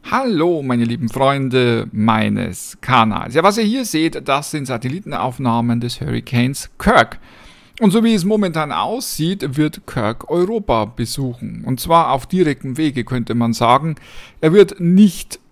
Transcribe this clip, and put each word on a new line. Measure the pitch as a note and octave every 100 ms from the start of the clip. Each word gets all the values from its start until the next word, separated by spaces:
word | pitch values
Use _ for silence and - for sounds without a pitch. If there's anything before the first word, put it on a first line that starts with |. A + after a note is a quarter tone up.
| -
Hallo, | A#3 C4+ F#3 E3+ E3
meine | C#3 A#2+
lieben | A#2 A#2 A#2
Freunde | A#2+ C3+ C#3 C3 B2+ B2 A2+ -
meines | A2+ G#2+ A2 G#2+ G#2 F2+ F2+ - -
Kanals. | - B2+ A2 G#2 -
Ja, | C3
was | F3+ G#3
ihr |
hier | G#3+ B3+ A#3
seht, | D#3 D#3+ - -
das | C#3 C#3+
sind | D#3 C3+
Satellitenaufnahmen | A#2+ B2+ D#3+ D3+ - A#2+ B2 C3 A#2 A#2+ A#2
des | A#2+ -
Hurrikans | - A#2 - B2 B2 C#3 - -
Kirk. | F#3+ A#3 A2+ - - - - - _ -
Und | G#3+
so | G3+
wie | A3+
es | A3 F3
momentan | G#3+ G3 D#3+ D3
aussieht, | E2+ A2+ A3+ - - D#3+ G3 D#3+ C3+
wird | D3+ - -
Kirk | - G#2+ A#2 -
Europa | E3+ F#3 A3+ G3+ A#2
besuchen. | G#2+ - A#2+ - C3 A#2+ A2+ A2+
Und | B2 C3
zwar | - E3 D3
auf | C3 -
direktem | F#3 E3 C3+ C#3 B2+
Wege, | D#3 C3 A2+
könnte | B2 A#2 A#2+
man | A#2
sagen. | A2+ A#2+ B2+ D#3+ D3+ - - - -
Er | D#3+
wird | F#3+ G3 -
nicht | E3+ F#3 G#3 - - - _